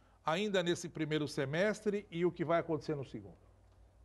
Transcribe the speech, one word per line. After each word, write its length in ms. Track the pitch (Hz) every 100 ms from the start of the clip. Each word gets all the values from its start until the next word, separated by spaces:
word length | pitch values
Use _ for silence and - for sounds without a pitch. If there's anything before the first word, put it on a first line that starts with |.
| _ _
ainda 380 | - 170 214 190
nesse 260 | 175 170 165
primeiro 400 | 147 151 156 147
semestre 800 | - 135 160 208 202 214 202 -
e 140 | 170
o 80 | 175
que 120 | 170
vai 140 | 151 165
acontecer 360 | 165 156 -
no 100 | 147
segundo? 320 | 131 113 95 - - - - - - _